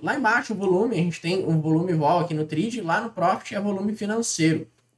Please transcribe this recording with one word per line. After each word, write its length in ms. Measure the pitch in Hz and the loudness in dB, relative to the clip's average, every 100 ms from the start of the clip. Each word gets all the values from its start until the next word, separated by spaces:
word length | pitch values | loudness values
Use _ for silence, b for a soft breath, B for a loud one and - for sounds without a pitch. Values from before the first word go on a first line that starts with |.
Lá 120 | 160 277 | -2 0
embaixo 380 | 226 233 269 | 2 2 0
o 20 | 196 | -2
volume, 400 | 190 180 240 269 | 0 2 2 0
a 40 | |
gente 200 | 175 160 | 0 -2
tem 240 | 165 190 | -2 -2
um 160 | - 160 | 0 0
volume 340 | 151 160 180 | 2 2 2
vol 260 | 165 147 175 | 2 2 2
aqui 160 | 165 156 | 0 -2
no 100 | 156 | -2
trade, 340 | 156 220 240 | -2 -2 -4
lá 220 | 170 180 | -2 -2
no 80 | 233 | -2
profit 460 | - 170 226 - 202 | 0 0 0 -4 -6
é 40 | |
volume 360 | 202 196 208 214 | -4 -2 -4 -4
financeiro, 720 | 202 226 233 - 160 160 - _ _ | -2 -2 -2 2 2 2 -4 _ _